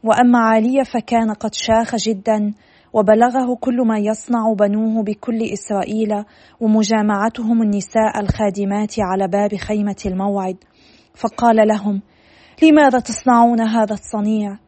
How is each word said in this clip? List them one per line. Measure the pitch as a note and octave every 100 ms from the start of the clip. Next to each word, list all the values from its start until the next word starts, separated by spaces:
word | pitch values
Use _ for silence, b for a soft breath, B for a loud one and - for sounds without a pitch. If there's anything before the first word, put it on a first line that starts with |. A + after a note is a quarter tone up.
وأما | A3 A3+ B3 A#3+
عالية | A3+ A3+ A3 C4+
فكان | B3+ A#3+ - A#3 A3+
قد | G#3 A3
شاخ | - - A3+ A3+ A#3
جدًا، | G3+ G#3 G3+ G#3+ G#3 G#3 b b b
وبلغه | A3 G#3 G#3+ A#3+ B3+ B3 B3
كل | - B3 A#3+
ما | G#3+
يصنع | G#3 A3 - A#3+ A3 G#3+
بنوه | G#3 G#3 A3 A3
بكل | G#3 G#3 - A3+
إسرائيل، | A3+ G3+ - G3+ - G#3+ A3 G#3 G#3 b b b
ومجامعتهم | A3 A3 G#3+ A3 G#3 G3+ A3 A#3 A3+ A#3
النساء | A3 G3+ F#3+ A3+ A3 G#3+
الخادمات | G3+ - G#3+ G3 G3 G3+ G#3+ -
على | F#3+ F#3+ G3
باب | G3 G3+ G3+
خيمة | - G#3+ G#3 G3 G3+
الموعد. | F#3 G3 G3+ F#3+ F#3 _ b b b b
فقال | _ A3+ - A#3+ A3 G#3+
لهم: | G#3+ G3+ G3 - b b b b b
"لماذا | D#4+ D4+ C#4+ B3
تصنعون | - A3+ B3+ A#3+ A#3 A#3
هذا | A3+ A3+ G#3+
الصنيع؟ | G#3 - A3 G#3 A3 G#3 G3+